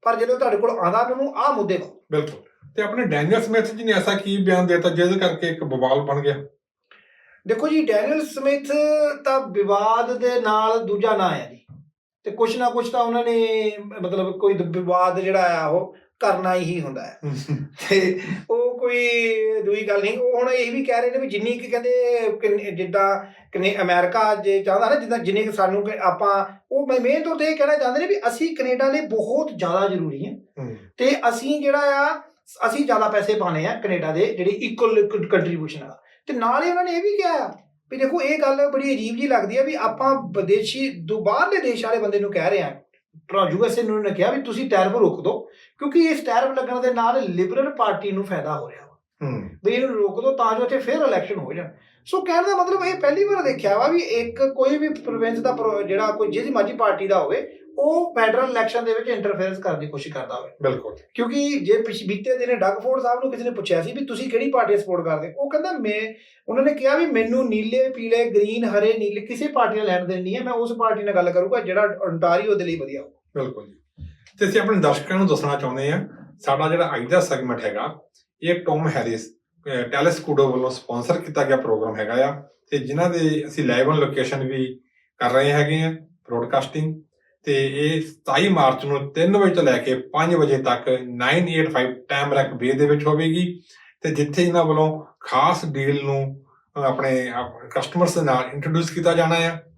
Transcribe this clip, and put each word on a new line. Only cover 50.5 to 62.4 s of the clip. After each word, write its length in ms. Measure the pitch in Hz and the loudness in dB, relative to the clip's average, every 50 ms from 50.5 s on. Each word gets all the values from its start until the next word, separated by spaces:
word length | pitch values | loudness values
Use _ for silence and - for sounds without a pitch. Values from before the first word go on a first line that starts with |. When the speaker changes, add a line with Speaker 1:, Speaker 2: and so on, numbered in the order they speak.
| 226 220 | 2 0
Speaker 1:
ਜੋ 60 | 247 | 0
ਇੱਥੇ 120 | - 269 262 | 0 0 -2
ਫੇਰ 180 | - 226 269 | -2 0 0
ਇਲੈਕਸ਼ਨ 400 | 320 302 254 214 180 180 - 208 | 2 2 2 2 0 -2 -2 -6
ਹੋ 180 | 185 151 131 147 | -6 -6 -8 -8
ਜਾਣ। 160 | 165 175 - - - _ _ _ _ _ | -8 -10 -10 -14 -20 _ _ _ _ _
ਸੋ 160 | - - 381 | -4 -2 -2
ਕਹਿਣ 220 | 381 370 330 339 359 | 0 2 2 2 2
ਦਾ 200 | 392 403 381 359 | 2 2 2 2
ਮਤਲਬ 200 | 370 370 381 370 | 2 2 0 0
ਇਹ 140 | 359 381 - | -2 -2 0
ਪਹਿਲੀ 240 | - 285 294 359 403 | 2 2 2 4 2
ਵਾਰ 200 | 415 403 392 330 | 2 2 0 0
ਦੇਖਿਆ 340 | 277 - - - 202 196 208 | -2 -2 0 0 2 2 4
ਵਾ 100 | 247 294 | 4 4
ਵੀ 120 | 330 349 | 2 2
ਇੱਕ 440 | - - 220 233 233 233 - - 269 | 0 0 -2 -2 -2 -4 -2 0 0
ਕੋਈ 340 | 269 269 277 262 269 294 302 | 0 2 2 2 2 2 2
ਵੀ 120 | 302 302 | 0 -2
ਪ੍ਰੋਵਿੰਸ 500 | - - - 240 226 226 226 226 226 226 | -4 -4 -6 -6 -4 -2 -2 -2 -2 -2
ਦਾ 120 | - 254 | 0 -2
ਪ੍ਰੋ-, 360 | - - 220 220 208 202 202 - | 0 0 0 0 0 0 -2 -2
ਜਿਹੜਾ 240 | 190 196 214 214 | 0 0 0 0
ਕੋਈ 160 | 214 214 214 - | 0 0 -2 -2
ਜਿਹਦੀ 220 | - 214 240 - | -2 -2 -2 -2
ਮਰਜ਼ੀ 240 | 262 226 196 - 247 | 0 0 0 0 0
ਪਾਰਟੀ 340 | - 233 208 185 - 196 196 | 0 0 2 2 0 0 2
ਦਾ 120 | 196 175 | 2 2
ਹੋਵੇ, 400 | 156 - - 262 - - - - - - - - | 2 0 -2 -4 -4 -6 -12 -20 -20 -16 -4 0
ਉਹ 380 | 277 302 320 339 349 - - | 0 2 2 2 0 0 0
ਫੈਡਰਲ 340 | 240 226 220 220 240 269 262 | 2 2 4 4 2 0 0
ਇਲੈਕਸ਼ਨ 360 | 240 233 226 226 233 233 233 | 0 0 0 0 0 -2 0
ਦੇ 80 | 226 220 | 0 -2
ਵਿੱਚ 160 | 226 240 254 | -2 0 -2
ਇੰਟਰਫੇਰੈਂਸ 480 | 233 208 185 202 196 156 185 190 190 190 | -4 -2 -2 -2 -2 -2 -2 -4 -4 -4
ਕਰਨ 220 | - 196 160 143 | -4 -4 -4 -4
ਦੀ 80 | 147 151 | -6 -8
ਕੋਸ਼ਿਸ਼ 260 | 147 143 - 156 - | -10 -10 -10 -10 -10
ਕਰਦਾ 220 | 135 123 - 131 | -10 -10 -8 -10
ਹੋਵੇ। 160 | 120 - - - _ | -10 -12 -12 -16 _
Speaker 2:
ਬਿਲਕੁਲ। 340 | 143 135 127 123 - - - - - _ _ | -2 -2 -2 -2 -6 -10 -14 -14 -20 _ _
Speaker 1:
ਕਿਉਂਕਿ 460 | - 233 233 277 285 285 285 285 269 | -4 -4 -2 0 0 0 0 -2 -2
ਜੇ 140 | - 175 214 | 2 2 2
ਪਿਛ-, 340 | 226 226 226 202 - 220 185 | 4 2 -2 -4 -6 -4 -4
ਬੀਤੇ 300 | 202 196 - 262 254 | -6 -4 -2 -2 -2
ਦਿਨ 180 | 254 | -2